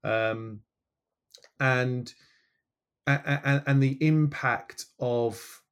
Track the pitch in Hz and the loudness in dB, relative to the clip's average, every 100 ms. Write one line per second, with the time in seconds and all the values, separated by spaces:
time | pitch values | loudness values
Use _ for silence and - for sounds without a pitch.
0 | - 110 110 110 113 107 _ _ _ _ | 0 0 0 -4 -10 -14 _ _ _ _
1 | _ _ _ - _ _ 135 127 127 123 | _ _ _ -20 _ _ 0 2 0 -4
2 | 120 - _ _ _ _ _ _ _ _ | -8 -18 _ _ _ _ _ _ _ _
3 | - 139 - 139 139 139 143 139 135 135 | -2 -2 0 -2 2 0 2 4 2 2
4 | 156 156 147 - 127 117 - - - _ | 2 4 2 0 -2 -2 -6 -18 -20 _
5 | 123 120 117 104 - - _ | -2 0 0 -4 -16 -20 _